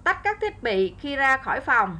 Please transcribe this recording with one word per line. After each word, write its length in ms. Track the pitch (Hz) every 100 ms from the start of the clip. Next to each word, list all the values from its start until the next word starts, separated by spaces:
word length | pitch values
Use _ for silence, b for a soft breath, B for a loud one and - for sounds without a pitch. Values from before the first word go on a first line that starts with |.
tắt 160 | 339 370
các 140 | 403 427
thiết 220 | 427 403
bị 320 | 233 190 190 -
khi 160 | 285 277
ra 220 | 269 262
khỏi 220 | - 247
phòng, 360 | 277 247 190 165